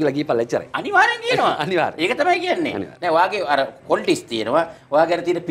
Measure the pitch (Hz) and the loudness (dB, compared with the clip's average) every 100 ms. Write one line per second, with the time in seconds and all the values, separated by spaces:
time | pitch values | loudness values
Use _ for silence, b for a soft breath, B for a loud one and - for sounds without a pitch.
0 | 151 139 147 123 120 127 - - - 392 | 0 -2 0 0 0 -2 -4 -8 0 2
1 | 440 466 466 508 220 - 147 180 131 - | 2 2 -2 0 0 0 -2 0 0 0
2 | 175 247 320 359 359 349 294 101 95 - | -2 0 0 0 0 -2 -2 -4 -8 -6
3 | 175 160 185 202 151 143 135 - - 175 | 0 2 2 0 0 0 0 -4 -2 -2
4 | 208 160 - 117 107 147 165 B B 143 | 0 -2 -2 -4 0 0 0 B B 2
5 | 165 170 160 175 170 | 2 2 0 -2 0